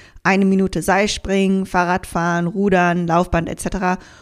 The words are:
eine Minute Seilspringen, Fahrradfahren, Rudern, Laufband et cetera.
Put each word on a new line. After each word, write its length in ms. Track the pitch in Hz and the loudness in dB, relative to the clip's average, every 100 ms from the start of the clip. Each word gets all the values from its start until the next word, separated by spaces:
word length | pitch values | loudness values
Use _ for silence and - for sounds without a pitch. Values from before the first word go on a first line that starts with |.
| - - | -20 -6
eine 220 | 180 190 | 0 2
Minute 380 | 196 190 190 170 | 2 2 0 -2
Seilspringen, 840 | 156 185 208 - - 196 190 190 190 | 0 2 0 -2 -2 0 2 0 0
Fahrradfahren, 800 | 185 175 185 - 175 170 170 170 | -2 0 -2 -2 -4 -2 0 -2
Rudern, 600 | 190 202 185 175 175 170 | 0 2 4 2 0 0
Laufband 420 | 165 180 170 165 | 0 2 -2 -2
et 100 | - | -8
cetera. 400 | - 190 180 185 - - | -6 -2 -2 -2 -8 -20